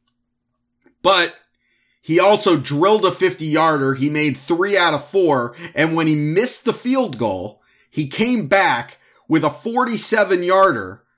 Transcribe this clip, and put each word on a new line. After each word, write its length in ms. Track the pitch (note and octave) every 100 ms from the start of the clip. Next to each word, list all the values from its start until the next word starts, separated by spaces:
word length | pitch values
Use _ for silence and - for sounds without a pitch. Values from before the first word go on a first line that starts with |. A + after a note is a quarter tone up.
| _ _ _ _ _ _ _ _ _ _
But 340 | F3+ F#3+ E3 - _ _ _ _ _ _
he 200 | - E3
also 360 | F#3+ G#3 G3+ D#3
drilled 480 | C3 C#3+ F#3 G#3+
a 60 | F#3
fifty-yarder. 840 | F3+ F#3 F3+ D#3 D#3 D#3+ D3+ C3+
He 140 | C3 C#3+
made 280 | D3+ D3+ C3+
three 420 | - E3+ G3+ F#3+
out 160 | E3+
of 100 | D3
four. 520 | - G3 F3 C3+ A#2+ E3 E3+
And 220 | - D#3+ E3
when 100 | D#3
he 80 |
missed 500 | D3+ D3+ F3 A#3+ -
the 80 | A#3
field 460 | A3+ B3 C4 A3+ A#2+
goal, 420 | A2+ F#2 G2+ - _ _ _
he 160 | - C#3+
came 400 | - A#3 B3 D3+
back 520 | G3 G#3+ A#2+ A#2 - _ _ -
with 180 | D#3+
a 60 | D#3
forty-seven-yarder, 1500 | - A3+ A#3 B3 G#3+ - A3 F#3+ F#3 F3 F#3+ F#3+ B2 F#2 G2 _